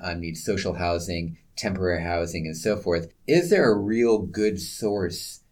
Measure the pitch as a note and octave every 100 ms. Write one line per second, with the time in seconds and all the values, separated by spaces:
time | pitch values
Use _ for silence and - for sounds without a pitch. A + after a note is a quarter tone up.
0 | F#2 F2 E2+ D#2+ - F#2+ F#2+ E2 F2 E2+
1 | E2 E2+ E2+ - _ - G#2+ F#2+ F#2 F2
2 | E2+ E2+ E2+ E2+ D#2+ D#2+ A2 G#2+ F2+ E2+
3 | E2 - - D#3+ E3+ G3 C3 G#2 G2+ A2+
4 | A#2 G#2+ F#2+ G2+ G#2+ G2 E2 - G#2+ G2+
5 | F2 F2 - - _